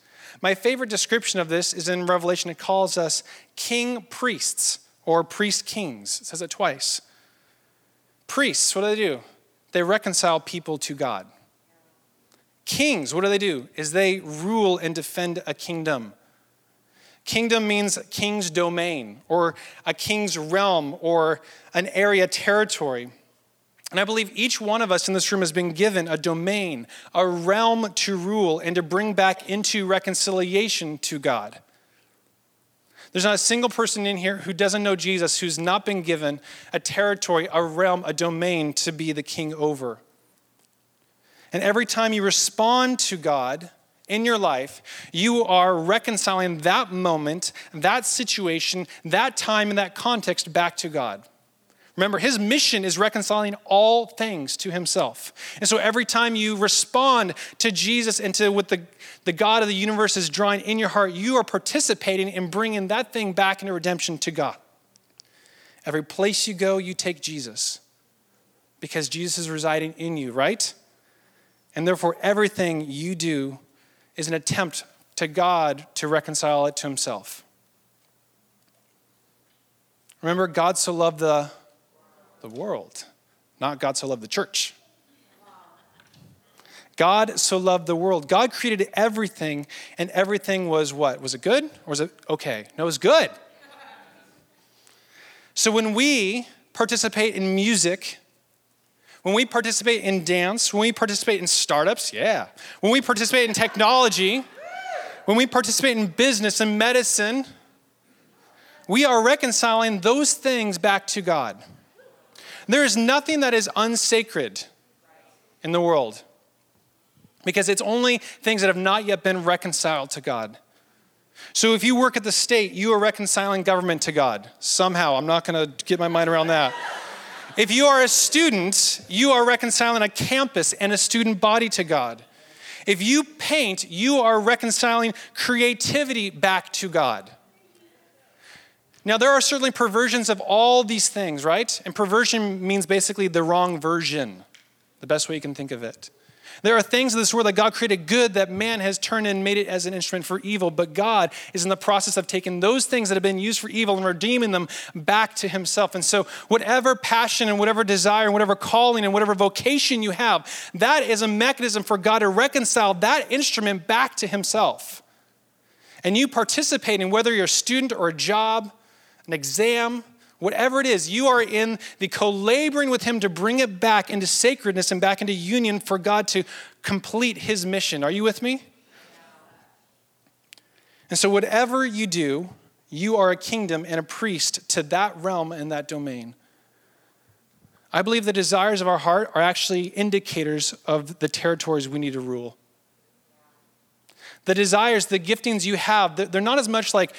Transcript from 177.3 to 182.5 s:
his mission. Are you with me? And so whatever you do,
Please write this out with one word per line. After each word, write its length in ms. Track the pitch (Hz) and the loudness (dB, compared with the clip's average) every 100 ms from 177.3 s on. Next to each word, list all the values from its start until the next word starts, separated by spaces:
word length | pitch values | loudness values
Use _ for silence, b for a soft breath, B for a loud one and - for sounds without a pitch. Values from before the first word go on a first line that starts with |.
| 208 | -2
his 260 | - 214 180 | -2 -2 0
mission. 380 | 196 - 151 | -2 -2 -2
Are 80 | 143 | -2
you 120 | 196 | 0
with 180 | 220 208 | 0 0
me? 220 | 240 269 - _ b b b b b b b b b b b _ _ _ _ _ _ - b b b b b | -4 -4 -8 _ b b b b b b b b b b b _ _ _ _ _ _ -20 b b b b b
And 100 | 175 | 0
so 100 | 202 | 4
whatever 560 | 202 214 220 240 262 254 | 2 2 2 2 0 -2
you 220 | 214 214 | -2 -4
do, 420 | 170 147 143 180 | -2 0 -2 -6